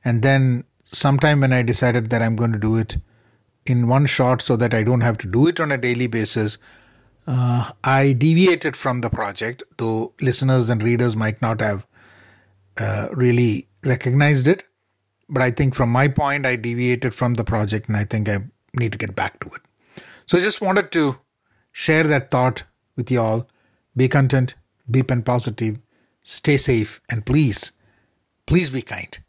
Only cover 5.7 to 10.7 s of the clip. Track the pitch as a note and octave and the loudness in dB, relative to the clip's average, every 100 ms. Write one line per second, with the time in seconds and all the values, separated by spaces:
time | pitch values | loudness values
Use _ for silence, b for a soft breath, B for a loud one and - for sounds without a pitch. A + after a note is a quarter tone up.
5.7 | C3+ B2 A#2+ B2 A2+ G#2+ A#2+ G#2 - b | -2 -2 -2 -2 -2 -4 -2 -4 -6 b
6.7 | b b b b b - B2+ B2 A#2+ A2 | b b b b b -4 0 0 0 -4
7.7 | - - C3+ C#3 B2+ D3+ E3 F#3 E3+ D#3 | -6 0 2 4 2 2 4 4 2 -2
8.7 | - C3+ B2 A#2 - G#2 - A2 B2 - | -4 -4 -4 -4 -4 -6 -6 -8 -8 -18
9.7 | - A2+ A2 A2+ _ C3+ A#2+ C3 C3 A#2 | -8 -4 -4 -6 _ -4 0 2 2 2